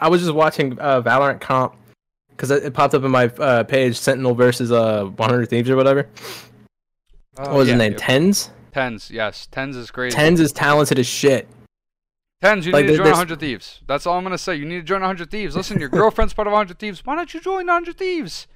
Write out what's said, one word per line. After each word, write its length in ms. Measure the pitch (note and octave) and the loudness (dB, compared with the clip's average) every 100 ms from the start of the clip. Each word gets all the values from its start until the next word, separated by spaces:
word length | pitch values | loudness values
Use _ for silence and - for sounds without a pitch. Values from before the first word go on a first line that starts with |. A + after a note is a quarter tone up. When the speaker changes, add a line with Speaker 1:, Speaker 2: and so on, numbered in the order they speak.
Speaker 1:
I 60 | D#3 | 2
was 140 | F3 | 2
just 120 | F3 | 2
watching, 460 | D3+ D#3 - C#3 B2 | 2 2 2 -4 -2
uh, 220 | D3 C3 | 0 2
Valorant 400 | A#2 B2+ C#3 B2+ | 2 2 2 -2
comp 340 | - C3 B2+ - _ _ _ _ _ - | -2 0 -2 -6 _ _ _ _ _ -8
'cause 120 | C3 | -2
it, 140 | C#3 | 0
it 100 | C#3+ | 0
popped 200 | A#2+ C#3+ D3 | 0 2 2
up 80 | |
in 80 | C3+ | 2
my, 140 | B2+ B2 | 2 2
uh, 360 | - D3 A#2+ A2 | 0 0 2 2
page. 320 | C3+ B2+ A2+ | 0 0 0
Sentinel 360 | - C3 C3 | -2 0 0
versus, 380 | A#2+ B2 B2 A#2+ | 2 2 2 0
uh, 320 | A#2+ A2+ G#2+ G2 - | 2 2 0 -4 -2
One 120 | A2+ | 0
Hundred 200 | B2 A2+ | 0 0
Thieves 200 | A#2 A#2+ | -2 2
or 60 | C3 | 2
whatever. 320 | C3 C#3 C3+ - - - - - _ _ _ _ _ - _ - | 4 2 -2 -10 -18 -16 -20 -20 _ _ _ _ _ -20 _ -14
Speaker 2:
Uh, 60 | C#3 | -2
Speaker 1:
What 40 | |
was 140 | C#3 B2+ | 2 2
his 60 | |
Speaker 2:
yeah, 40 | A#2+ | 4
Speaker 1:
name? 140 | G#2+ | 2
Speaker 2:
yeah. 60 | G2+ | -2
Speaker 1:
Tens? 500 | - C3 F3+ G3+ - - - | 0 2 2 0 -4 -14 -10
Speaker 2:
Tens, 380 | C#3+ B2+ A2 - | -6 -6 -8 -12
yes. 360 | A2+ G#2+ - - | -6 -6 -8 -12
Tens 240 | - C3+ B2+ | -10 -10 -10
is 140 | A2+ | -12
crazy. 240 | - B2 A#2+ | -8 -4 0
Speaker 1:
Tens 240 | D3+ F3 | 2 4
is 120 | D#3 | 2
talented 460 | - D3 D3 D3 D3 | 2 2 4 4 0
as 80 | D#3+ | 0
shit. 420 | - C#3 B2+ - - - _ _ _ _ _ _ _ | 0 2 2 0 -16 -20 _ _ _ _ _ _ _
Speaker 2:
Tens, 240 | F#3 G#3+ D#3+ | 2 2 2
you 60 | |
Speaker 1:
Like, 140 | D3 D3 | 2 4
Speaker 2:
need 20 | |
to 40 | |
Speaker 1:
there, 40 | D#3 | 4
Speaker 2:
join 80 | F#3+ | 4
Speaker 1:
there's 120 | F3 | 4
Speaker 2:
Hundred 220 | F3 D#3+ | 0 -4
Thieves. 420 | D#3 A2+ - - - | -8 -8 -12 -16 -6
That's 220 | C#3 F3 | -4 -2
all 100 | F3+ | -2
I'm 60 | |
gonna 140 | F#3 F3+ | -4 -6
say. 160 | - E3 | -6 -6
You 100 | D3 | -6
need 120 | F3 | -8
to 60 | |
join 180 | D#3 G3 | -4 -2
Hundred 260 | F#3+ F#3+ E3+ | -2 -4 -8
Thieves. 260 | G#3+ F#3+ F3+ | -8 -6 -6
Listen, 240 | F#3+ G3 | -4 -4
your 100 | C#3+ | -2
Speaker 1:
<laughs> 100 | F3 | 2
Speaker 2:
girlfriend's 340 | G#3+ - G#3+ | 2 2 0
part 140 | - G#3 | 0 -2
of 60 | G#3 | -2
Hundred 240 | G3 F3 | -2 -6
Thieves. 260 | G#3+ F3 - | -12 -10 -6
Why 100 | D4+ | -6
don't 160 | E4+ | -6
you 60 | D#4+ | -10
join 260 | F4+ F#4+ F4+ | -6 -6 -2
Hundred 300 | F4 E4+ E4 | -2 -4 -8
Thieves? 500 | F#4 F4 G3 - - | -6 -6 -8 -12 -18